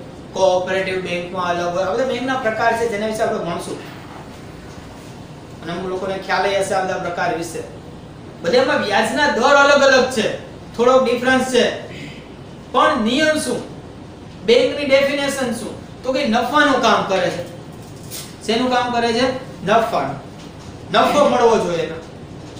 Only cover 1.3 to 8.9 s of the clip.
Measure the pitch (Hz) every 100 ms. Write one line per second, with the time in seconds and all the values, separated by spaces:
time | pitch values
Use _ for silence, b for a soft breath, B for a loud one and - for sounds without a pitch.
1.3 | 185 175 175 175 180 185 240 247 240 262
2.3 | 254 220 220 233 226 208 202 220 220 208
3.3 | 208 170 190 - - - - - - -
4.3 | - - - - - - - - - -
5.3 | - - - 165 180 185 185 190 190 -
6.3 | 185 196 196 196 190 185 185 170 - 175
7.3 | 160 165 156 - - - - - - -
8.3 | - 170 247 277 294 208